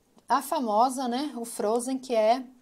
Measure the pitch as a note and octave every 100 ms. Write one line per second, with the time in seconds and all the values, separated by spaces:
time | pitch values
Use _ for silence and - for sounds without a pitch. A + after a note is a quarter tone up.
0 | _ _ - C4 C4+ D#4+ A3+ G#3 C4 B3+
1 | B3 A#3+ D4 A#3 A#3 - G#3 A#3+ A#3+ C4
2 | B3+ A3 G#3+ C4 B3 -